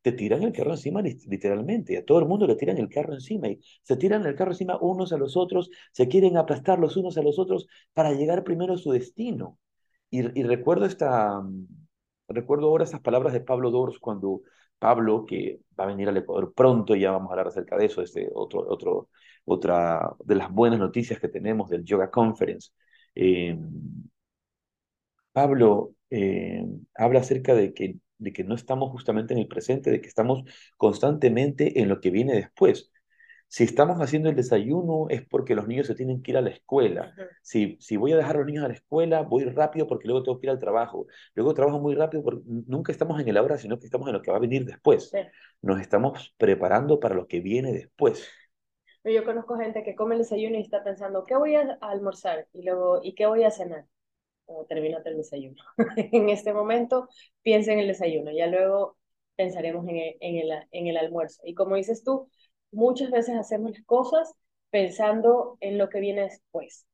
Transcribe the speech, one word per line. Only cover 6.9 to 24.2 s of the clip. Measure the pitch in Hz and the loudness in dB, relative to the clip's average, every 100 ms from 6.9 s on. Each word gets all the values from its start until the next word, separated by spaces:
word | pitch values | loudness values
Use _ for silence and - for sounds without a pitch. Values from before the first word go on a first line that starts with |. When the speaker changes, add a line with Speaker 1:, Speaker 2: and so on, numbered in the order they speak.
| 190 | 0
Speaker 1:
unos | 180 160 | -2 0
a | |
los | 147 147 | 2 2
otros | 185 185 - - _ | 0 -2 -4 -20 _
para | - 156 | 0 2
llegar | 139 151 180 | 2 2 0
primero | 185 165 180 180 | -2 -2 -2 -2
a | |
su | 147 | 0
destino. | 127 - - 233 151 90 _ _ _ _ _ _ | 0 -2 -8 -6 -6 -8 _ _ _ _ _ _
Y, | 127 120 127 | -4 -2 -2
y | |
recuerdo | 120 120 143 180 196 | 0 2 2 2 2
esta, | 175 143 123 104 101 | 0 0 2 2 -2
mm, | 95 95 92 - _ _ _ _ - | -8 -12 -14 -20 _ _ _ _ -8
recuerdo | 120 123 147 151 | -8 -2 2 4
ahora | 160 160 | 2 0
esas | 147 | -2
palabras | - 127 139 | 0 2 2
de | 123 | -2
Pablo | 127 127 127 | -2 0 2
Dors | 123 127 - | 0 -2 -4
cuando | - 101 98 95 - _ _ _ | -10 -6 -4 -6 -10 _ _ _
Pablo, | 113 120 110 110 107 | 2 4 4 2 -2
que | 95 95 - _ - | -6 -6 -8 _ -6
va | 95 | -4
a | |
venir | 98 101 | -2 -2
al | 98 | -2
Ecuador | 90 92 92 | -2 -4 -4
pronto, | - 131 117 101 101 | 4 6 6 2 2
ya | 95 | 2
vamos | 95 95 | 0 -2
a | |
hablar | 92 90 | -4 -4
acerca | 92 87 92 | -6 -4 0
de | 107 | 0
eso, | - | 0
este, | 87 - 95 | -6 -6 -6
otro, | - - - - | -6 -4 -6 -4
otro, | - - - - _ _ _ - | -4 -2 -2 -4 _ _ _ -2
otra | 90 85 87 85 82 82 - | 0 2 2 2 0 -2 -6
de | - 95 | 0 0
las | 95 | 2
buenas | 95 120 113 | 4 4 4
noticias | 92 123 117 110 | 0 -2 -4 -4
que | - | -6
tenemos | 95 104 110 95 | -4 -4 -2 -2
del | 87 | -6
Yoga | 85 98 95 | 0 0 2
Conference. | - 113 107 92 - - _ _ _ _ - | 2 2 2 -4 -4 -14 _ _ _ _ 0
Eh, | 92 90 87 82 80 80 80 - - _ | 2 2 0 -6 -8 -12 -12 -14 -18 _